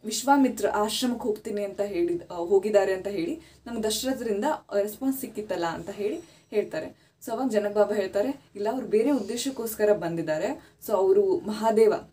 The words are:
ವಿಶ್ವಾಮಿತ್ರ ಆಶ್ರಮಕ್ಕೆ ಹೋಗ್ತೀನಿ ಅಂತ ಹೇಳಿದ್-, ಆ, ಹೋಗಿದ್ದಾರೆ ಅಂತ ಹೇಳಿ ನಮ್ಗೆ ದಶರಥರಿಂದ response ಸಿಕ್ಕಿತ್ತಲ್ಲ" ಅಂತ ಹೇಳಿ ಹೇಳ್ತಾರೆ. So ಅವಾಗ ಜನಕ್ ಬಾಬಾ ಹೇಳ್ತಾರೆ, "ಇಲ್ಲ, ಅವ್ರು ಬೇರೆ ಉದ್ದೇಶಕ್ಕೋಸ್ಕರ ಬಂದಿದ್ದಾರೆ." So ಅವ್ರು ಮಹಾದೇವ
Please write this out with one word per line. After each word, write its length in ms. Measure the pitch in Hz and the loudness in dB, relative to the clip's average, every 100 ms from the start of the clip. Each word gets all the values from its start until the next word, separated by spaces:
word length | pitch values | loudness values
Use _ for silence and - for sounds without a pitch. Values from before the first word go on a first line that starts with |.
ವಿಶ್ವಾಮಿತ್ರ 640 | 214 240 262 285 262 214 202 | -6 -4 2 4 4 2 -2
ಆಶ್ರಮಕ್ಕೆ 540 | - 214 - 254 240 | 0 0 0 -2 -2
ಹೋಗ್ತೀನಿ 420 | 247 208 226 208 | -4 -4 -4 -4
ಅಂತ 160 | 202 196 | -6 -4
ಹೇಳಿದ್-, 440 | 202 180 170 170 - | -4 0 0 -2 -6
ಆ, 40 | |
ಹೋಗಿದ್ದಾರೆ 600 | 175 175 196 208 202 190 | -8 2 4 6 4 4
ಅಂತ 120 | 185 185 | 0 -2
ಹೇಳಿ 340 | 202 165 320 - - - | -4 -4 -6 -12 -20 -10
ನಮ್ಗೆ 160 | 233 | -4
ದಶರಥರಿಂದ 640 | 214 214 254 262 226 202 269 - - 202 | -2 -2 -2 -4 -2 -2 0 -2 -2 -2
response 380 | 202 214 269 269 | -2 -2 -2 -2
ಸಿಕ್ಕಿತ್ತಲ್ಲ" 460 | - - 208 180 165 | -6 -10 -6 -4 -2
ಅಂತ 240 | 165 170 | -4 -8
ಹೇಳಿ 300 | 202 208 330 - - _ | -6 -4 -4 -10 -20 _
ಹೇಳ್ತಾರೆ. 460 | 214 196 - - - _ _ | -2 -2 -4 -8 -14 _ _
So 80 | - | -8
ಅವಾಗ 160 | 226 262 | -2 0
ಜನಕ್ 260 | 214 202 | 0 0
ಬಾಬಾ 200 | 208 202 | 2 2
ಹೇಳ್ತಾರೆ, 480 | 208 190 190 233 285 _ 202 | 2 0 0 -2 -2 _ -4
"ಇಲ್ಲ, 120 | 208 | -2
ಅವ್ರು 140 | 254 214 | -2 2
ಬೇರೆ 240 | 208 247 | 2 4
ಉದ್ದೇಶಕ್ಕೋಸ್ಕರ 840 | 277 208 240 269 262 226 - 208 | 2 -2 -4 -4 -6 -8 0 2
ಬಂದಿದ್ದಾರೆ." 840 | 196 170 170 156 156 202 285 - _ - | 2 0 -4 -2 -2 -2 -6 -12 _ -2
So 60 | |
ಅವ್ರು 460 | 202 190 202 196 185 | 2 4 6 4 0
ಮಹಾದೇವ 560 | 190 214 220 220 220 165 - | -2 -2 2 6 4 4 -4